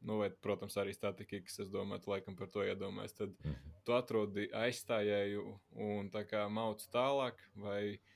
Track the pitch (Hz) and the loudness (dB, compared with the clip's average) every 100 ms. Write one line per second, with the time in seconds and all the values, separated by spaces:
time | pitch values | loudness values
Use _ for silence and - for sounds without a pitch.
0 | 113 107 101 - 104 98 104 101 98 - | -2 0 0 0 -2 0 0 0 0 0
1 | 101 92 101 101 - - 95 98 98 101 | -4 -4 -6 -8 -8 -8 -4 -2 -2 -4
2 | - 98 98 92 95 104 98 98 98 101 | -2 -2 -2 -8 -4 0 0 0 -4 -4
3 | 104 - 98 - 76 67 78 - - 123 | -8 -4 -6 -4 -4 -4 -8 -8 2 2
4 | 123 113 104 101 104 110 120 117 - 113 | 4 2 2 0 -2 2 0 0 0 2
5 | 104 104 101 101 107 101 - - 107 104 | 4 4 4 0 -4 -10 -14 -4 -2 0
6 | 98 107 104 107 104 110 113 104 - 120 | -2 -4 -2 0 2 2 0 -2 0 2
7 | 131 139 127 - - 101 101 101 104 104 | 4 4 0 -4 -14 -8 -2 0 0 -2
8 | - | -12